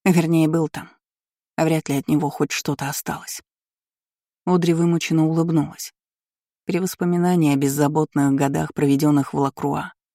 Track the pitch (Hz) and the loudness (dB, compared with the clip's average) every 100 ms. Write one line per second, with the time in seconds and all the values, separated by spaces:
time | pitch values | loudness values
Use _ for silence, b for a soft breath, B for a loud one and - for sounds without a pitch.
0 | 196 175 160 165 156 165 156 - - _ | 2 2 4 2 4 2 -2 -6 -16 _
1 | _ _ _ _ _ - 160 160 - 139 | _ _ _ _ _ -4 0 0 -2 -4
2 | - 151 143 - 147 - - 143 139 147 | 0 0 0 -2 -4 -4 -6 -6 -6 -8
3 | - - - - - _ _ _ _ _ | -10 -12 -12 -16 -18 _ _ _ _ _
4 | _ _ _ _ - 180 170 165 170 170 | _ _ _ _ -2 2 2 2 2 0
5 | - 160 156 165 165 165 143 - - - | 0 2 2 2 0 0 -2 -6 -16 -18
6 | _ _ _ _ _ _ - 185 - - | _ _ _ _ _ _ -6 -4 -4 -2
7 | 175 175 175 180 151 143 139 143 143 151 | -2 0 2 2 2 2 0 0 0 0
8 | 156 151 139 139 139 156 151 - 147 139 | -2 0 0 2 0 -2 -6 -2 0 2
9 | 147 147 135 143 139 - 147 147 - - | 2 2 0 -2 -4 -2 -6 -6 -8 -16
10 | _ | _